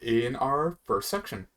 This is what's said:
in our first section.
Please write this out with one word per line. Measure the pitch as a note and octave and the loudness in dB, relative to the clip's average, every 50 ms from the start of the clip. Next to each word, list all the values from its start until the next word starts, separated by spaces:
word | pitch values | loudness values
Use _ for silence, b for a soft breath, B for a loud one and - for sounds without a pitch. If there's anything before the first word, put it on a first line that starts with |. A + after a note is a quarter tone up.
| - | -2
in | A#2 A2+ A#2 A#2+ B2 C3 | 2 2 4 2 2 0
our | - C3+ C3+ C#3 C#3+ D#3 E3+ F3 - _ | 0 0 2 2 2 2 0 -2 -4 _
first | - - G3 G3+ - | -2 -2 -2 0 0
section. | - G3 - - - G2+ - - _ | -4 -4 -4 -4 -8 -10 -10 -12 _